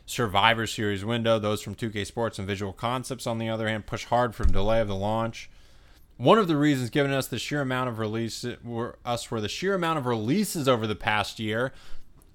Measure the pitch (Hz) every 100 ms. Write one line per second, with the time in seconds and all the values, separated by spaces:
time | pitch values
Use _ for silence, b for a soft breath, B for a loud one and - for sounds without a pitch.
0 | - - 113 98 110 113 107 - 107 98
1 | 104 117 113 113 107 104 113 95 113 104
2 | 98 120 113 - 98 98 98 - 117 127
3 | - 120 123 113 113 110 110 110 - 113
4 | - 120 123 - 107 95 98 - 101 98
5 | 101 113 113 - - b b b b b
6 | - - 127 220 175 147 151 135 120 147
7 | 139 139 - 123 - 147 131 127 127 110
8 | 107 113 113 - 120 - 117 117 117 -
9 | 120 120 - 113 104 - 185 190 165 156
10 | 123 117 107 185 196 165 135 120 110 104
11 | 113 107 101 - 107 110 131 B B B
12 | B - -